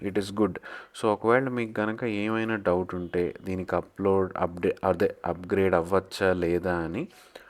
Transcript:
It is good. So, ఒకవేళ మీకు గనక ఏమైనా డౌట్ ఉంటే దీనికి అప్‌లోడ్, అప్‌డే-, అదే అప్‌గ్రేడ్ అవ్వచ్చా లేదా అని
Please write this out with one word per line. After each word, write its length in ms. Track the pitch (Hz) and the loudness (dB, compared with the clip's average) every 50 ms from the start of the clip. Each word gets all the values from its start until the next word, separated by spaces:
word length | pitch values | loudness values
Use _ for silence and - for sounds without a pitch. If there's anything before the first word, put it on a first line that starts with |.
| 92 101 | -6 -4
It 80 | 95 107 95 | -2 -2 -2
is 80 | 101 101 107 | -2 0 2
good. 140 | 107 92 85 - - - - - - - - - | 2 2 0 -4 -12 -14 -16 -16 -18 -18 -8 -2
So, 60 | - 110 104 | 0 0 0
ఒకవేళ 320 | - - 113 117 131 135 131 123 120 | 2 2 4 4 4 2 0 -2 -2
మీకు 160 | 117 110 113 113 107 | -4 -4 -2 -2 -2
గనక 200 | 110 110 - 127 113 104 104 104 | -2 -2 -4 -4 -4 -2 -2 -2
ఏమైనా 320 | 110 110 113 113 113 113 104 95 90 | -2 -2 -2 -2 -2 -2 0 2 2
డౌట్ 240 | 87 92 90 - 90 90 | 2 2 0 -2 -4 -6
ఉంటే 240 | 87 85 - 90 87 - - - 78 92 | -6 -2 -2 0 0 -2 -4 -6 -6 -6
దీనికి 260 | 92 92 87 - 90 87 - | -4 -4 -4 -2 -2 -2 -2
అప్‌లోడ్, 460 | - _ - 98 98 95 98 95 92 - - 92 | -4 _ 0 2 4 4 4 2 0 -2 -2 -4
అప్‌డే-, 300 | 87 87 90 92 92 - - - 95 | -4 -2 0 0 0 0 2 2 2
అదే 200 | 90 82 101 - - - - 85 85 | 2 4 2 0 0 -2 -6 -6 -6
అప్‌గ్రేడ్ 440 | 87 90 90 101 98 95 95 90 85 82 | -4 -4 -2 2 2 4 4 4 2 2
అవ్వచ్చా 480 | 87 98 92 92 - - - 98 92 92 90 87 | 2 2 0 0 0 -4 0 2 2 2 2 2
లేదా 300 | 85 87 87 90 92 87 85 82 82 | 0 0 0 0 0 -2 -2 -2 -4
అని 160 | 87 120 170 - - - - - - - - - | -4 -6 -6 -8 -12 -20 -20 -20 -20 -20 -20 -20